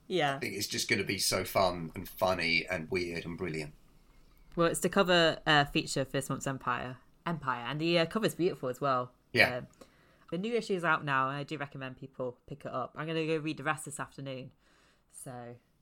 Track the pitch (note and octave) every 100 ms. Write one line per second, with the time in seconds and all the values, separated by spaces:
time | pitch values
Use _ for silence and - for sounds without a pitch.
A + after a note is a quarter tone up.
0 | - F3+ C#3+ C3+ A2+ G2 - A#2 - G#2+
1 | G2 F#2+ - G2 F#2 G#2+ F#2 F2 D#2+ G2
2 | F2 - F#2 F2+ E2+ E2+ - F2+ D#2 F#2
3 | F2 E2+ E2+ E2+ F2+ D#2 D2+ - - -
4 | _ - - - - E3+ E3+ - - G3
5 | F3+ F3 D#3+ - - D3+ C#3+ D#3+ - D3
6 | C3 C#3 - C3 C#3+ C3 - B2 B2+ B2+
7 | _ _ E3+ D#3+ C3+ A#2+ A#2 D3 E3 E3+
8 | E3 A3 F#3+ - F3+ - C3 B2 C#3+ B2+
9 | B2 _ _ A#2 G#2 B2 C3 - - _
10 | _ _ - E3+ A3 A#3 - F#3 E3 D#3+
11 | D3 C3+ C3 C#3+ C#3+ D3+ C#3 C#3 C3 B2+
12 | C3+ - B2+ A#2+ - - B2+ B2+ B2 C3+
13 | D#3 D#3+ D#3 D#3+ D#3 D3 C#3+ D3+ - -
14 | C3 - C#3 C3 C3 - _ _ _ _
15 | _ - C#3 B2 A#2+ A#2+ _ _